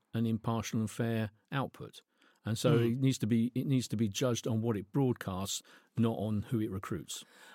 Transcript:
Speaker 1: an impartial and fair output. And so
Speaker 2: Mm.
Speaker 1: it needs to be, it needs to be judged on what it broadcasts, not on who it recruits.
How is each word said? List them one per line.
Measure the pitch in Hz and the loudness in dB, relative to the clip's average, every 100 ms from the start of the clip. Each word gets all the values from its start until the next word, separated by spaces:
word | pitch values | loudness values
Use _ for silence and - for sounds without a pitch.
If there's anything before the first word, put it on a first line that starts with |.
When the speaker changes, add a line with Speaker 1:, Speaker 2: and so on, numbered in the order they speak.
| _ | _
Speaker 1:
an | 117 117 | -2 0
impartial | 113 - 113 - 113 | 0 -2 -2 -2 -2
and | 107 | -2
fair | - 117 113 107 - _ | -2 -2 0 -2 -6 _
output. | 143 131 - - - - _ _ _ - | -4 -4 -8 -16 -18 -20 _ _ _ -4
And | 113 | 2
so | 123 117 | 4 6
Speaker 2:
Mm. | 120 | 4
Speaker 1:
it | 123 | 4
needs | 131 127 | 2 2
to | 107 | 2
be, | 117 117 | 2 2
it | 127 135 | 0 0
needs | 131 113 | 0 0
to | 107 | 0
be | 113 | -2
judged | 98 131 117 139 | 0 0 0 0
on | 110 | 0
what | 117 104 | 2 0
it | 90 | -2
broadcasts, | 143 131 - - 92 98 - - - _ - | 0 2 0 -4 -4 -4 -6 -10 -20 _ 0
not | 113 - | 0 0
on | 104 104 98 | -2 -2 -2
who | 113 | -2
it | 110 | -2
recruits. | 95 - 87 - - - - - | -4 -6 -8 -8 -12 -14 -20 -20